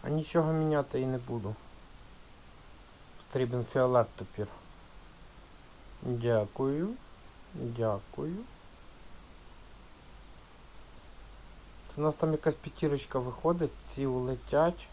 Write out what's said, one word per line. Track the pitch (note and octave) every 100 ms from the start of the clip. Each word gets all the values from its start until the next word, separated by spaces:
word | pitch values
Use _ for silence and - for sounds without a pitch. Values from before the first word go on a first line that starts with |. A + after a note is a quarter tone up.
А | -
нічого | D#3 D#3 E3+ D#3
міняти | D#3+ D#3 D3+ C#3 C3
і | C3
не | C3
буду. | B2 A#2+ G2+ A2 - - - - - - - - - - - - - - - -
Потрібен | - C3 B2 B2
фіолет | A2 C3+ B2+ B2 G#2+ -
тепер. | G2 - G#2 - - - - - - - - - - - - - - -
Дякую. | B2+ A#2+ A#2 A2+ G#2 - C3+ D3 F#3 B3+ - - - - -
Дякую. | E3+ B2 A#2 A2+ G2+ - - D#3 F#3 B3 - - - - - - - - - - - - - - - - - - - - - - - - - - - - - - - - - - -
Це |
у |
нас | D3+ D3+
там | D#3+
якась | D#3 D#3+ D3+
п'ятірочка | - - D#3 C#3+ - C3
виходить, | B2 A#2+ E3 F3 D3+ - - -
ці | C3+
улетять. | B2+ B2+ B2+ - C#3+ E3+ F3 -